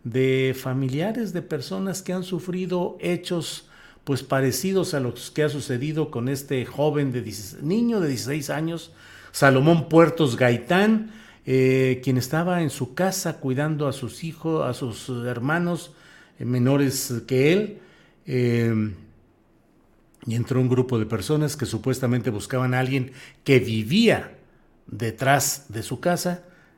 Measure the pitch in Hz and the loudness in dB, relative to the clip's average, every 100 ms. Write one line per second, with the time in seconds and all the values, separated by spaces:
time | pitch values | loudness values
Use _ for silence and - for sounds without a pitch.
0 | 123 127 131 131 131 131 131 131 135 139 | -4 0 2 2 0 -2 -4 -2 -2 -2
1 | 190 220 208 170 - 151 - 190 190 175 | -4 -4 -6 -6 -6 -8 -6 -6 -6 -6
2 | - 185 180 175 - 180 180 180 175 - | -6 -6 -4 -6 -6 -6 -4 -2 -2 -4
3 | 175 175 175 175 156 - - - - - | -4 -4 -4 -4 -6 -10 -16 -20 -20 -10
4 | - 135 - 135 135 - 185 190 175 147 | -4 -4 -2 0 0 0 0 0 0 -2
5 | 123 - - - 151 143 - 123 147 156 | -4 -6 -8 -2 -2 -2 -4 -4 -2 -2
6 | 151 120 123 139 139 135 117 - 151 147 | -4 -4 -4 -4 -4 -4 -4 -2 0 0
7 | 139 123 107 107 104 - 147 214 240 220 | 0 -2 -6 -10 -12 -8 -2 0 0 0
8 | 160 123 107 156 143 143 165 165 - - | 0 -2 -4 -6 -4 -4 -4 -6 -10 -20
9 | - - - - 139 131 151 170 - 160 | -20 -20 -16 4 6 8 6 6 6 8
10 | 165 160 147 113 123 117 - 180 214 220 | 8 6 2 4 4 2 2 2 4 2
11 | - - - - - 131 131 131 131 127 | 0 -12 -20 -12 0 2 4 4 2 0
12 | 135 127 123 160 175 175 156 - 127 - | 0 0 0 -2 0 0 -2 -4 -6 -2
13 | 190 185 170 151 135 127 151 156 147 120 | -2 -2 -4 -4 -2 -2 -2 -2 -2 -4
14 | 117 - 165 - 160 160 127 123 127 101 | -8 -8 -12 -8 -2 -2 -2 -4 -6 -8
15 | - 120 123 123 135 165 175 170 - - | -8 -6 -6 -4 -2 0 0 -4 -8 -20
16 | - - - - 120 123 123 139 139 135 | -20 -20 -20 -8 -2 2 4 4 2 0
17 | - 117 - 131 143 190 214 - - _ | -4 -6 -2 2 4 4 0 -6 -20 _
18 | _ _ - 127 120 120 117 110 107 92 | _ _ -4 0 2 2 2 2 -2 -6
19 | - - _ _ _ _ _ _ _ _ | -18 -20 _ _ _ _ _ _ _ _
20 | _ _ - 113 113 127 127 123 127 117 | _ _ -6 -4 -2 0 2 2 2 0
21 | 107 113 - 151 151 - 113 110 131 127 | 0 -2 0 0 0 -2 -4 -2 -2 0
22 | 123 123 117 104 - 127 127 127 131 135 | 0 0 0 -4 -4 -2 0 0 0 -2
23 | 123 - - - - 131 110 110 107 190 | -4 -10 -20 -6 4 4 6 0 2 4
24 | 233 139 - - _ _ _ _ - 104 | 4 4 0 -16 _ _ _ _ -14 -6
25 | 113 - 131 143 - - - 101 - 127 | -6 0 2 2 2 -4 -10 -10 -8 -4
26 | 175 175 175 180 - - _ | -2 0 -2 -6 -10 -20 _